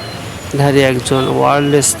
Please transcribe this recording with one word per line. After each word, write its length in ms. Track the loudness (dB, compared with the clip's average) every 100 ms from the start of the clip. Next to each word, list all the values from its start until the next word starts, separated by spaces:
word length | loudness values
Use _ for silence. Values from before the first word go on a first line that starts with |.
| -10 -12 -12 -12 -6 0
ধারী 220 | 2 4
একজন 480 | 2 0 -2 -2 0
ওয়্যারলেস 680 | 0 2 2 2 2 0 -4